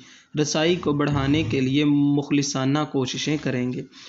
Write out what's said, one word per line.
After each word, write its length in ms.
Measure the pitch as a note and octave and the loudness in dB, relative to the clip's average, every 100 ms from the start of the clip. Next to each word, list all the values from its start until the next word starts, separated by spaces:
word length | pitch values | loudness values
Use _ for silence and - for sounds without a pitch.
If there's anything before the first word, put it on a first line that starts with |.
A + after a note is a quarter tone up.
| - - _ D3 | -12 -20 _ -4
रसाई 400 | D3 D#3+ D#3+ F3 | -2 0 0 0
को 160 | D3+ | 0
बढ़ाने 480 | D3 D3 C#3+ C3+ D3+ | 0 0 0 2 2
के 160 | D#3+ C3+ | 2 0
लिए 240 | C3 C#3 | 0 2
मुखलिसाना 1000 | D3 C#3+ C#3+ C#3+ C#3+ D3 C#3+ C#3 C3 D3 D3 | 2 4 4 2 2 0 0 -2 0 0 0
कोशिशें 500 | C#3 B2+ C3 - D3+ | -2 -2 -4 -4 -2
करेंगे। 460 | C#3+ B2+ B2 B2 - - | -2 -2 -2 -6 -10 -16